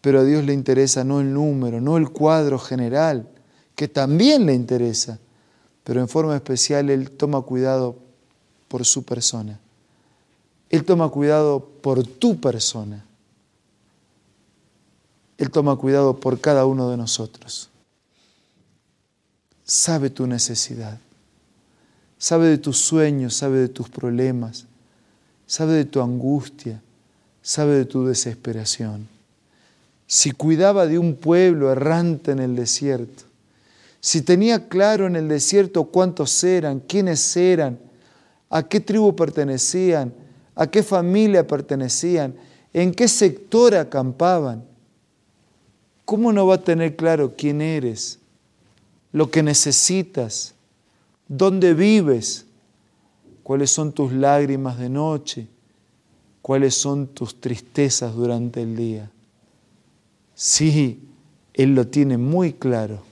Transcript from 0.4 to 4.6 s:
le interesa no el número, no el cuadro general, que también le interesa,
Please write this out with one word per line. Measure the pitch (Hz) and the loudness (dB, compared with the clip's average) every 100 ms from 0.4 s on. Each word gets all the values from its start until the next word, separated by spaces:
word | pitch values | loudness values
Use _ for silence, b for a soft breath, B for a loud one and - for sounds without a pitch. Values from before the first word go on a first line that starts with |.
le | 143 | 0
interesa | 143 131 131 135 135 | -2 0 2 2 0
no | 131 143 | -2 -2
el | 139 | -2
número, | 139 151 139 123 117 | -2 -2 -2 -4 -4
no | 131 165 | 0 0
el | 147 | 0
cuadro | - 156 160 147 131 | 0 2 2 2 -2
general, | - 127 120 131 160 135 113 _ b b b - | -4 -6 -2 0 0 -2 -8 _ b b b -8
que | 147 | -6
también | - 135 156 247 302 180 | -2 0 2 4 4 4
le | |
interesa, | 131 | 0